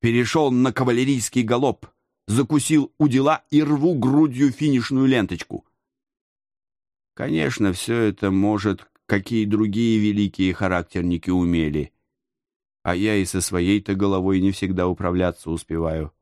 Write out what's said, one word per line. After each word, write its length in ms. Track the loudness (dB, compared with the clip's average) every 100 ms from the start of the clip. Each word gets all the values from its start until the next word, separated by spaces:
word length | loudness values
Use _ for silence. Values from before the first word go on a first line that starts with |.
Перешел 500 | 2 2 2 2 2
на 200 | 2 2
кавалерийский 680 | 0 0 0 0 0 -2 -2
галоп, 440 | 0 0 0 -2 -10 _ _ _ -2
закусил 640 | 0 2 0 2 0 0 _
у 100 | 2
дела 360 | 2 2 0 _
и 120 | 0
рву 320 | 2 0 0
грудью 580 | 0 2 2 2 2 0
финишную 540 | 2 0 0 0 0 2
ленточку. 600 | 2 0 -6 -10 -12 _ _ _ _ _ _ _ _ _ _ _ _ _ _ _
Конечно, 580 | -10 -4 -2 -2 -2 -2
все 240 | -2 -4 0
это, 340 | 0 0 -2
может, 560 | 0 0 0 -2 -4 -8 _ _
какие 380 | -4 -2 -2 0
другие 520 | 0 0 0 0 2
великие 540 | 2 0 -2 0 -2
характерники 760 | 0 -2 -2 -4 -4 -2 -2 0
умели, 640 | 0 2 0 0 -2 -6 _ _ _ _ _ _ _ _ _
а 120 | -4
я 220 | -2 0 0
и 80 |
со 160 | 0 -2
своей-то 540 | -4 -2 2 0 0
головой 460 | -2 0 0 0 2
не 120 | 0
всегда 340 | -2 -4 -2 -2
управляться 640 | -2 -2 0 0 -2 -8
успеваю. 640 | -8 -6 -4 -4 -4 -8 _